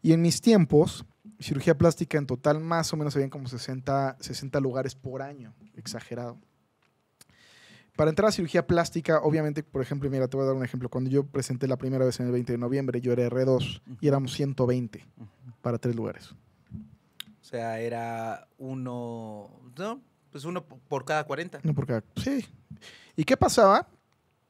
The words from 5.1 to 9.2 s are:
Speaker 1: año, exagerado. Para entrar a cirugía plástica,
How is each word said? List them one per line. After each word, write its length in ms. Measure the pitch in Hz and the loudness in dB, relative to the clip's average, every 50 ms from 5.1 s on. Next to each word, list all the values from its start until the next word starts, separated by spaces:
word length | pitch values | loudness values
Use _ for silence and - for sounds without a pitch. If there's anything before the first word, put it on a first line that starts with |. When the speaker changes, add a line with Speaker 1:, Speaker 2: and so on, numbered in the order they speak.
| 127 131 | -10 -10
Speaker 1:
año, 320 | 135 143 147 139 117 110 - _ - - _ | -12 -12 -14 -18 -20 -20 -20 _ -20 -20 _
exagerado. 640 | - 110 - - 117 - - 120 120 120 120 117 - _ _ _ _ _ _ _ _ _ _ _ _ _ _ _ _ - _ _ _ _ _ _ - - - - - _ _ _ | -18 -14 -12 -14 -14 -12 -10 -10 -10 -10 -10 -12 -16 _ _ _ _ _ _ _ _ _ _ _ _ _ _ _ _ -20 _ _ _ _ _ _ -20 -20 -20 -20 -20 _ _ _
Para 140 | - 151 156 | 0 2 2
entrar 180 | 156 202 202 220 | 2 4 2 2
a 40 | |
cirugía 320 | - - 175 151 - 175 165 | 2 2 -4 0 0 0 2
plástica, 520 | - 180 170 170 - - 170 151 - 160 151 | 4 2 2 2 0 -4 -4 0 2 2 4